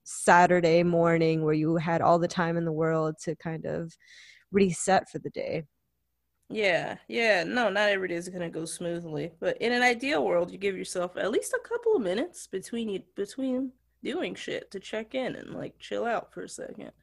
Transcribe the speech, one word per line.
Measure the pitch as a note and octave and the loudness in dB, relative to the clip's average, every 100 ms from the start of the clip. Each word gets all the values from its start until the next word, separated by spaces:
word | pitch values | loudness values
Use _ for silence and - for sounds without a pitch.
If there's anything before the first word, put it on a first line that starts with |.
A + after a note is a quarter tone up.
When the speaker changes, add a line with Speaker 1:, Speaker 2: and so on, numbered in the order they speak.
Speaker 1:
Saturday | - - - F3 F3 F3+ E3+ E3 | -16 -2 8 10 10 8 6 6
morning | F3 E3+ E3+ E3 E3 D#3+ | 6 4 4 4 4 2
where | D#3 | 2
you | D#3 D#3 E3 | 2 2 0
had | D#3+ E3 | 0 2
all | - E3+ | 4 4
the | E3+ | 2
time | - E3+ E3+ | 0 -2 0
in | |
the | E3+ | -2
world | D#3 D#3+ D#3+ D#3 D#3+ | 0 0 2 0 -4
to | - D3+ | -8 -8
kind | E3+ D#3+ E3 | -6 -8 -6
of | D#3 E3 - _ - - - _ | -6 -8 -12 _ -20 -20 -20 _
reset | G3 G3 E3 - F#3 - | 2 2 0 2 2 0
for | - | -8
the | - | -10
day. | - - D#3+ D#3 _ _ _ _ _ _ _ - | -8 -6 -6 -8 _ _ _ _ _ _ _ -12
Speaker 2:
Yeah, | G#3 G3+ E3 - - - | -2 0 0 -2 -10 -8
yeah. | A#3 A3+ F#3+ | -2 2 2
No, | E3 A#3 A3+ | 0 0 0
not | G3 G#3 | 2 2
every | G3 F#3 | 0 -2
day | E3+ | -6
is | F3 | -6
gonna | F3+ E3+ | -8 -8
go | D#3+ | -8
smoothly. | E3 - E3+ E3+ E3+ D3+ D#3+ - | -8 -6 -6 -6 -6 -6 -8 -6
But | F#3+ - | -4 -2
in | A3+ | 0
an | B3 | 2
ideal | B3 A#3+ C4+ D#4 | 2 0 -2 0
world, | G#3+ F3 F3 | 2 0 -2
you | F#3 | -4
give | G3+ F#3 | -4 -4
yourself | F#3 F#3 F3+ - | -6 -6 -6 -4
at | F#3+ | -2
least | D4+ - | -2 -2
a | B4 - | -6 -4
couple | A#4 A#4 | -4 2
of | G#4 | 2
minutes | F#3+ G3 F4 - - | 2 -2 -4 -8 -10
between | F#3+ - A#3 A3+ | -10 -8 -6 -6
you, | F#3+ - | -6 -8
between | - G3+ - C4 B3+ C4+ - _ _ | -8 -8 -6 -4 -2 -4 -8 _ _
doing | - D#4 A3 | -8 -4 -6
shit | F#3+ - - - | -8 -8 -8 -8
to | G3 | -14
check | - - A3 | -8 -8 -6
in | C4 B3 - | -6 -6 -8
and, | - | -12
like, | - - - | -10 -12 -12
chill | - G3+ | -8 -4
out | A3+ G#3 F3+ | -2 -4 -6
for | - | -12
a | F#3 | -14
second. | - - - - - | -12 -12 -14 -18 -20